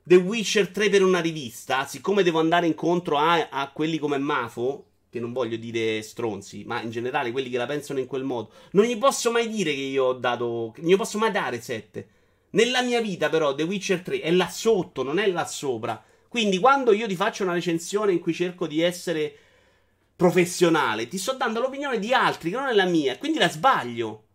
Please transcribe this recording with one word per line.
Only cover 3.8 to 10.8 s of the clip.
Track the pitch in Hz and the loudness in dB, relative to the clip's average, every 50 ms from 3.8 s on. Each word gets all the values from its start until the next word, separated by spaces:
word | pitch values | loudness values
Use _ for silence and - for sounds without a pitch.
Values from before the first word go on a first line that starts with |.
| 151 160 165 | -2 -2 -2
come | 151 139 147 143 | -2 -2 -2 -2
Mafo, | 135 139 147 147 135 117 113 - 117 120 131 139 - - _ _ _ _ _ | -2 -2 -2 -2 -2 -4 -6 -6 -4 -4 -4 -4 -6 -12 _ _ _ _ _
che | - 120 | -10 -8
non | 117 117 120 | -8 -6 -4
voglio | 131 123 113 117 | -4 -4 -4 -4
dire | 113 113 117 113 113 110 113 110 107 107 | -8 -8 -6 -4 -2 -2 0 -2 -2 -6
stronzi, | - - - 117 113 101 95 98 - - 101 101 | -10 -8 -6 -4 -4 -4 -6 -10 -14 -16 -14 -10
ma | 104 117 120 | -8 -8 -6
in | 107 120 | -6 -6
generale | 113 120 117 123 135 147 135 120 117 | -6 -4 -4 -2 -2 -2 -2 -2 -4
quelli | 139 135 127 | -4 -4 -2
che | 123 | -4
la | 120 120 | -4 -2
pensano | 127 147 147 143 - 139 131 | -2 -4 -8 -6 -6 -4 -4
in | 127 | -4
quel | 127 139 131 131 | -4 -6 -6 -4
modo, | 135 127 117 110 - _ - - - | -4 -4 -6 -6 -10 _ -20 -20 0
non | - 180 220 | 2 4 4
gli | 240 247 | 4 0
posso | 208 254 277 - - - 240 | 2 2 2 2 2 -2 0
mai | 233 233 233 220 | 2 2 0 0
dire | 220 214 185 156 143 | -2 -2 0 0 -2
che | 135 | -2
io | 139 135 135 135 131 | -4 -2 0 2 2
ho | 127 127 | 2 2
dato, | 127 120 123 120 117 120 120 117 117 113 113 - | 0 0 -2 0 0 -2 -2 -2 -4 -6 -6 -8
non | - | -4